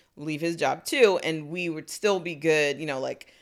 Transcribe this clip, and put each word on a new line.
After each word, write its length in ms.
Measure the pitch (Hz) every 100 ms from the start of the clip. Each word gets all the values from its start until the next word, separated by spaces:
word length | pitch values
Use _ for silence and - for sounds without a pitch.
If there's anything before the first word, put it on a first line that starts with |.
| _ -
leave 240 | 151 147
his 140 | 170 165
job 280 | 139 156
too, 340 | - 285 214 180
and 260 | 156 160 147
we 220 | 175 175
would 180 | 156 151
still 320 | - 208 190
be 140 | 170
good. 440 | 151 160 156 147 139
You 60 |
know, 160 | 151 135
like, 320 | 135 123 - _